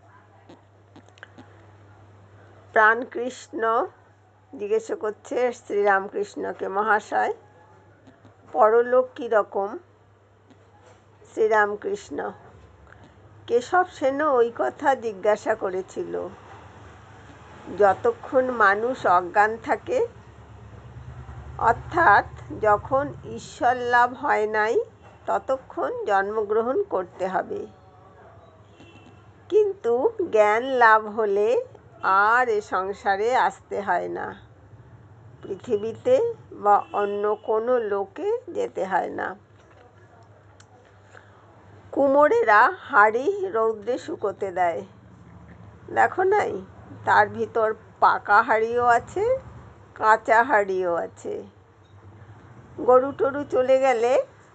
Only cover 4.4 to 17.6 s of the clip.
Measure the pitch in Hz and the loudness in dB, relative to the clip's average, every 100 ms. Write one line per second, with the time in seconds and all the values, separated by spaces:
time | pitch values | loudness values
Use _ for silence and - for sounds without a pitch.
4.4 | _ 269 202 220 220 220 214 208 - 247 | _ -10 -4 -4 -4 -8 -8 -8 -8 -2
5.4 | 247 240 - 202 202 190 196 202 202 - | -2 -4 -6 -2 2 2 -2 -8 -8 -8
6.4 | 190 185 196 190 220 214 - - 214 - | -10 -8 -6 -2 0 0 0 -2 -2 -4
7.4 | - - - - _ _ - - - _ | -14 -20 -20 -20 _ _ -20 -20 -20 _
8.4 | - - 214 233 240 254 254 - 240 220 | -4 2 4 4 4 2 0 -4 0 0
9.4 | 202 - 196 349 _ _ _ _ _ _ | 0 -4 -6 -10 _ _ _ _ _ _
10.4 | _ _ _ _ - - _ _ - - | _ _ _ _ -20 -20 _ _ -10 -2
11.4 | 220 220 208 208 202 202 - 285 208 - | 2 2 0 -2 -8 -10 -10 -10 -10 -12
12.4 | - - - - - - - _ - - | -20 -20 -20 -20 -20 -20 -20 _ -20 -18
13.4 | - 240 - 359 359 - 269 277 302 254 | -2 -2 2 0 0 -2 -2 0 2 2
14.4 | 233 233 - - 294 220 226 190 208 208 | 2 0 -6 -2 -2 0 -4 -4 -2 0
15.4 | 294 - 196 185 185 - 170 175 175 - | -2 -4 -4 -6 -8 -10 -8 -8 -10 -14
16.4 | - - - - - - - - - - | -20 -20 -20 -20 -20 -20 -20 -20 -20 -20
17.4 | - - | -20 -20